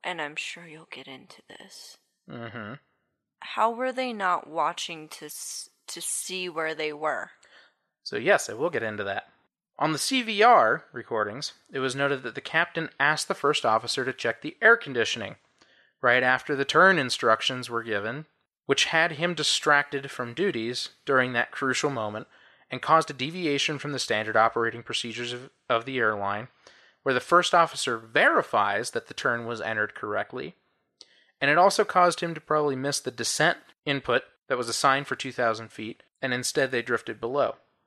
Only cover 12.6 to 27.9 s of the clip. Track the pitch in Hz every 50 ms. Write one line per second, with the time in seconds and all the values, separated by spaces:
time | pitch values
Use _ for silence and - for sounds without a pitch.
12.6 | 175 - - 170 160 - - _ 139 147 156 147 - - 196 - - 143 143 -
13.6 | - 120 110 113 117 117 - - 127 131 131 - - 117 113 - - 147 - _
14.6 | - 220 233 226 - 147 131 120 110 - - 120 107 101 - - _ _ _ _
15.6 | _ _ _ _ _ _ _ _ - 123 120 127 127 127 127 127 - - 147 135
16.6 | 139 - - 156 180 190 190 165 135 123 - - - 117 110 - - - 131 127
17.6 | 123 117 117 117 113 117 107 101 101 110 120 147 156 - _ _ _ _ _ _
18.6 | _ - 135 - - - - 165 160 170 160 131 165 180 175 156 151 - - -
19.6 | - 156 147 143 139 - - 139 139 139 - - 123 120 120 139 190 202 139 117
20.6 | 110 117 123 - - - - _ _ - 139 131 127 127 123 117 117 - - -
21.6 | 143 131 127 - - 147 139 120 110 107 104 110 127 - _ _ _ _ _ _
22.6 | _ _ - 127 - - 156 160 156 - 147 127 131 151 165 185 180 156 143 139
23.6 | - - 156 139 - 151 143 127 - - 113 107 110 110 107 110 110 113 - 117
24.6 | 117 117 113 117 117 - 117 - - 120 110 117 120 120 123 123 127 139 _ _
25.6 | _ _ 117 113 113 131 135 127 113 107 107 101 98 98 101 104 117 - _ _
26.6 | _ - - _ _ _ _ _ _ 139 131 123 - - 170 175 175 - - 175
27.6 | 165 160 - 143 - 131